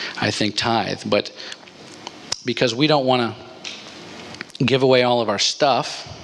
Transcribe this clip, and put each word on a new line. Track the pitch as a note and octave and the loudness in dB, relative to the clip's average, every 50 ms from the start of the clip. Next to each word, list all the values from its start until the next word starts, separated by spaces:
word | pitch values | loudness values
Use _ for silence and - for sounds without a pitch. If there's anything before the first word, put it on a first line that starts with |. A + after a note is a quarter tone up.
| - - - - | -10 -8 -4 -2
I | A2 G#2+ | -2 -2
think, | - - A2 G#2 - | 0 0 -2 -2 -2
tithe. | - - A#2 A#2 A2 F#2 F#2 F#2+ - - | 0 0 2 2 2 2 0 -4 -4 0
But | G#2+ G#2 G#2 - - - - - - - - - - - - - - - - - - - - - - - - - | 2 2 2 2 -2 -10 -14 -14 -14 -14 -16 -18 -20 -20 -20 -20 -18 -18 -16 -16 -16 -16 -16 -8 -8 -8 -6 -4
because | B2 A#2 - C3 A#2+ A2+ | -4 0 2 2 2 2
we | B2 D#3 | 2 4
don't | D3+ D3+ C#3+ C3 | 4 4 4 4
wanna | C3 B2+ B2 A#2+ A2 G#2+ - - - - - - - - - - - - - - - - - - - - - - - - - C3+ | 4 2 2 2 0 -4 -8 -14 -18 -18 -14 -14 -14 -14 -14 -16 -16 -16 -16 -16 -16 -16 -16 -16 -16 -12 -14 -14 -14 -4 -2 0
give | A#2 C3 C3 C3+ | 2 4 4 6
away | C3 C3 B2 | 6 6 6
all | B2 B2 B2 A#2+ | 6 6 4 4
of | A2+ G#2 | 2 2
our | G2+ G2+ | 0 0
stuff, | - - - - D3+ C#3 B2 B2+ D3 - - - - - - - | 0 0 2 2 4 4 4 2 0 -2 -8 -10 -12 -14 -16 -16